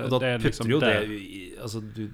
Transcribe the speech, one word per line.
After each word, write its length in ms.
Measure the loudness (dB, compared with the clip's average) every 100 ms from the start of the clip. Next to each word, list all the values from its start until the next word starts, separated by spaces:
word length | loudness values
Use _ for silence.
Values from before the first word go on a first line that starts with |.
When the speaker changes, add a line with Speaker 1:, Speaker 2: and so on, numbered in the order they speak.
| 0
Speaker 1:
og 40 |
da 100 | 2
Speaker 2:
det 80 | 2
er 80 | 2
Speaker 1:
putter 100 | 0
Speaker 2:
liksom 220 | 0 2
Speaker 1:
jo 80 | 4
det 120 | 6
Speaker 2:
der. 180 | 4 2
Speaker 1:
i, 300 | -4 -8 -12 -12 -10
altså, 260 | -8 -8
du, 180 | -8 -8 -8